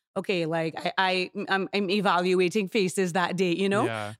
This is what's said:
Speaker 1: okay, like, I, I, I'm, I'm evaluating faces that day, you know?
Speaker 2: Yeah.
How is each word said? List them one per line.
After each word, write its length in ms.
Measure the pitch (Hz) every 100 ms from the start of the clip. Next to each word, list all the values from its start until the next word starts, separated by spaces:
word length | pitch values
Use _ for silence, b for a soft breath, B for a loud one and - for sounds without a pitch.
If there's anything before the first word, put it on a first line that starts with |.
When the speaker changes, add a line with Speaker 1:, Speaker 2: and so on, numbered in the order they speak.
| _ -
Speaker 1:
okay, 300 | 180 185 160
like, 280 | 165 160 -
I, 160 | 180 -
I, 320 | 190 185 180 196 190
I'm, 200 | 190 185
I'm 180 | 202 196
evaluating 800 | 208 196 175 180 185 180 220 190
faces 440 | 233 185 - 185
that 240 | 175 175 180
day, 160 | 185
you 140 | 170 196
know? 160 | 202 -
Speaker 2:
Yeah. 280 | 113 104 113